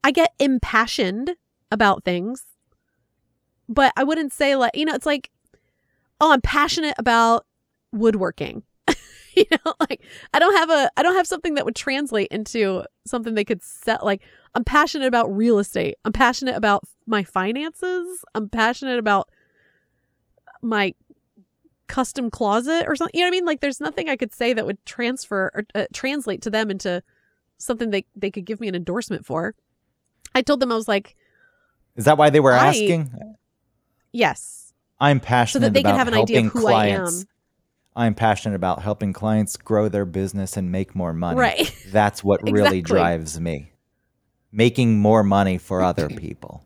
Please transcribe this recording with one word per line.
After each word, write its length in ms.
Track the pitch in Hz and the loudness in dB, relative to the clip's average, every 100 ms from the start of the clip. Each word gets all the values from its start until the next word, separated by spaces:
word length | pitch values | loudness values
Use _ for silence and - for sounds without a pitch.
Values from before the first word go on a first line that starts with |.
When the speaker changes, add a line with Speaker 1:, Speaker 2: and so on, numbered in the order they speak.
Speaker 1:
I 80 | 269 | 2
get 200 | 294 330 _ | 2 0 _
impassioned 960 | 277 254 - 226 226 - 190 202 277 349 _ _ _ | 0 0 0 -2 -2 -2 -2 -2 -8 -10 _ _ _
about 340 | 214 214 190 | 2 2 2
things, 400 | - 175 196 254 - _ _ _ _ _ _ _ _ _ _ _ - | -2 -4 -4 -10 -16 _ _ _ _ _ _ _ _ _ _ _ -4
but 240 | 233 269 - | 2 2 2
I 80 | |
wouldn't 280 | 269 320 285 | -2 -2 -4
say, 240 | - 277 269 | -2 0 2
like, 180 | 233 | 0
you 100 | - | -2
know, 100 | 311 | -4
it's 120 | 262 302 | -4 -2
like, 240 | 285 - _ _ _ _ _ _ _ _ _ | -4 -6 _ _ _ _ _ _ _ _ _
"Oh, 120 | 311 | 4
I'm 80 | 269 | 4
passionate 540 | - 285 294 - 302 - | 4 0 0 0 -4 -2
about 480 | 233 233 226 233 _ _ _ _ _ | 2 4 4 2 _ _ _ _ _
woodworking." 720 | 214 226 214 180 - 147 - _ _ - | 0 2 2 -4 -4 -10 -12 _ _ -4
<laughs> 80 | - - - - - | -4 -8 -20 -2 2
You 80 | 415 320 | 4 2
know, 100 | 320 - | -2 -2
like, 240 | 302 - _ - - | -4 -4 _ -20 -2
I 60 | 302 | 2
don't 160 | 349 392 | 4 4
have 140 | 320 | 4
a, 200 | 311 262 - | 2 2 2
I 80 | |
don't 100 | 330 | 2
have 120 | 370 339 | 2 0
something 280 | 359 349 | -4 -4
that 100 | 285 | -4
would 120 | - - | -4 -6
translate 500 | - 269 294 220 196 | -4 -4 -2 -2 -2
into 500 | 214 208 233 202 185 - _ - | -6 -6 -2 -2 -2 -8 _ -8
something 280 | 247 226 220 | -6 -4 -4
they 80 | |
could 180 | 202 196 | -2 -6
sell. 380 | - - - 220 | -6 -8 -4 -2
Like, 200 | 208 196 _ _ _ - | -2 -4 _ _ _ -6
I'm 80 | |
passionate 420 | 233 294 302 311 262 | 0 2 2 0 0
about 280 | 240 233 | 0 0
real 260 | 196 233 214 | 0 2 2
estate. 340 | 202 - 170 - | 0 -4 -4 -4
I'm 80 | 220 | -6
passionate 440 | - 247 254 262 - | 2 0 2 -4 -2
about 260 | 214 202 - _ - | 0 0 -2 _ -4
my 160 | 214 | -4
finances. 1000 | 180 190 190 247 320 - 359 359 349 370 - | -2 -4 -4 -4 -8 -8 -6 -6 -8 -14 -10
I'm 140 | - 208 | -8 -6
passionate 500 | 233 220 247 269 240 | -2 -2 -2 -4 -4
about 320 | 220 196 - _ _ _ _ _ _ _ _ _ _ _ _ - | 0 0 -2 _ _ _ _ _ _ _ _ _ _ _ _ -10
my 320 | 233 220 190 - _ _ _ _ _ _ _ _ - | -4 -2 -2 -4 _ _ _ _ _ _ _ _ -8
custom 420 | - 247 277 240 | -4 -4 -4 -8
closet 580 | - 320 208 254 330 - | -4 0 0 0 -2 -2
or 80 | 294 | -4
something. 160 | 330 | -4
You 60 | 320 | -2
know 60 | 359 | 0
what 80 | |
I 40 | 359 | 0
mean? 60 | |
Like, 160 | 349 302 | -2 -4
there's 200 | 285 262 | -4 -6
nothing 280 | 302 - 320 | -8 -6 -6
I 80 | 269 | -4
could 160 | 233 | -6
say 200 | - 240 | -4 -2
that 140 | 226 - | -2 -4
would 180 | 196 | -8
transfer 680 | - - 240 262 - 196 190 | -12 -6 -6 -6 -6 -4 -4
or, 80 | - 208 - | -6 -8 -6
uh, 100 | - | -6
translate 480 | - - 302 233 190 | -6 -6 -4 -6 -8
to 80 | 226 | -4
them 180 | 220 214 | -4 -4
into 320 | 196 196 175 _ _ _ _ _ _ | -6 -6 -8 _ _ _ _ _ _
something 340 | - 233 226 | -8 -6 -2
they, 160 | 196 - 202 | -4 -6 -8
they 160 | 196 | -8
could 120 | 202 | -8
give 140 | 175 214 | -10 -8
me 60 | 220 | -6
an 80 | |
endorsement 500 | 180 175 196 - 196 | -8 -6 -6 -6 -10
for. 300 | - 160 185 - _ _ _ _ _ _ - | -6 -6 -6 -10 _ _ _ _ _ _ -4
I 80 | 262 | -2
told 160 | 262 285 | 0 0
them, 140 | 254 | 0
I 20 | |
was 140 | 226 220 | -2 0
like, 260 | 196 - _ _ _ _ _ _ _ _ | -2 -4 _ _ _ _ _ _ _ _
Speaker 2:
Is 100 | - 107 | 0 4
that 120 | 151 | 6
why 120 | 151 | 6
they 100 | 147 | 6
were 120 | 135 | 6
Speaker 1:
I 140 | 123 131 | 6 6
Speaker 2:
asking? 460 | 214 208 170 143 120 214 220 _ _ _ _ _ _ _ | 4 2 0 -2 -10 -18 -20 _ _ _ _ _ _ _
Speaker 1:
Yes. 600 | 233 185 - - - - _ _ _ | 0 0 0 -14 -20 -20 _ _ _
Speaker 2:
I'm 220 | 143 139 | 2 2
passionate 400 | - 123 117 - | 2 2 2 2
Speaker 1:
So 60 | 269 | 2
that 40 | |
they 60 | - | 4
Speaker 2:
about 100 | - | 4
Speaker 1:
can 80 | 101 | 2
have 100 | 233 | 2
an 60 | |
idea 240 | 214 214 226 | 2 2 2
of 60 | 220 | 2
Speaker 2:
helping 40 | 240 | 0
Speaker 1:
who 60 | 220 | 2
Speaker 2:
clients. 440 | 220 208 196 175 | 4 2 0 -2
Speaker 1:
I 80 | 175 | -6
am. 60 | 190 _ _ _ _ _ _ 117 | -10 _ _ _ _ _ _ -2
Speaker 2:
I'm 180 | 117 | -2
passionate 400 | 101 110 104 110 | 2 0 0 -2
about 280 | 98 92 - | -2 -2 -2
helping 300 | 98 104 104 | -4 -4 -4
clients 440 | 90 110 110 101 - | -4 -2 0 -2 -6
grow 320 | - 107 107 | -2 0 2
their 160 | 101 | -2
business 520 | 95 90 95 98 95 101 | -2 -4 -4 -6 -6 -6
and 140 | 90 | -4
make 240 | 92 95 | -4 -4
more 180 | 95 87 | -6 -4
money. 280 | 82 87 87 | -4 -2 0
Speaker 1:
Right. 360 | 247 - - - | 0 0 -4 -6
<laughs> 40 | 98 | -2
Speaker 2:
That's 340 | 101 104 - | 2 2 0
what 180 | 98 101 | 0 0
really 340 | 107 104 98 95 | 2 2 2 2
Speaker 1:
Exactly. 40 | |
Speaker 2:
drives 580 | 82 92 85 82 80 80 | 0 2 2 0 -6 -6
me. 320 | 85 73 76 _ _ _ _ _ _ _ _ | -6 -6 -12 _ _ _ _ _ _ _ _
Making 480 | 107 120 120 117 110 | 2 2 4 2 4
more 240 | 104 110 | 6 6
money 340 | 101 98 98 90 | 4 4 2 -2
for 240 | - 92 | -4 0
other 260 | 92 87 87 | 0 0 -4
Speaker 1:
<clears throat> 160 | - | -6
Speaker 2:
people. 400 | 80 - - - | -12 -14 -18 -20